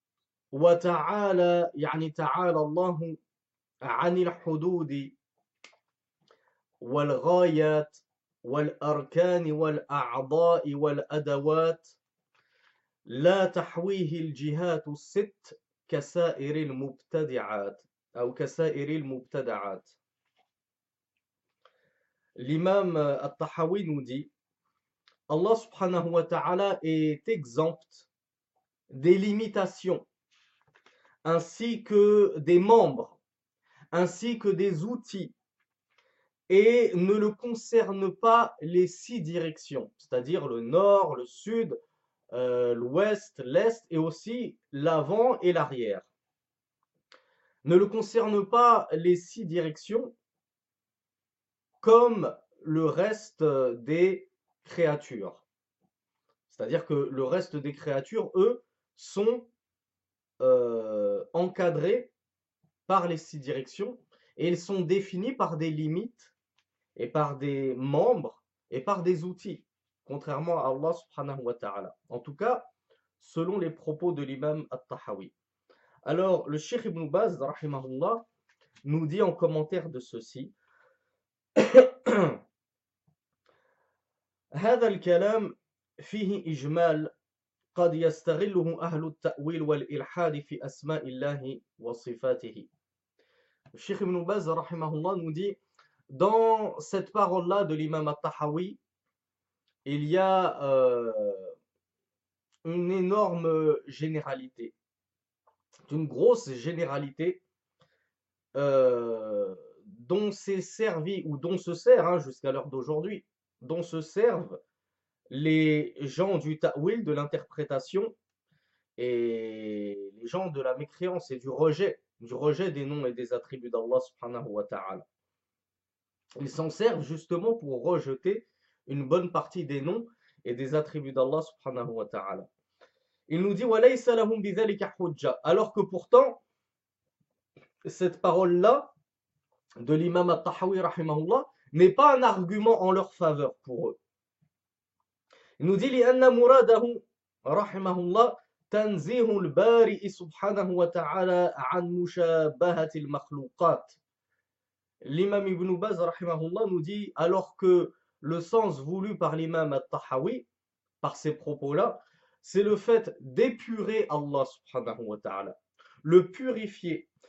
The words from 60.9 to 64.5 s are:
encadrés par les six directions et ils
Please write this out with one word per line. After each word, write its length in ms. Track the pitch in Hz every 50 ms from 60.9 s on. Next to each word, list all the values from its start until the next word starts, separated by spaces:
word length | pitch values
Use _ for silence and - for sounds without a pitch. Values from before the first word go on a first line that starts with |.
| 107 104 104 101 101 98 - -
encadrés 800 | - 165 180 180 - - 180 175 156 147 147 180 226 247 - - _ _ _ _ _ _ _ _ _ _ _ _ _ _ _
par 200 | - 190 190 175
les 100 | 175 170
six 220 | 151 - - - 147
directions 580 | 131 135 135 131 131 - - - 202 240 247 - _ _ _ _ _ _ _
et 140 | - 151
ils 80 | 170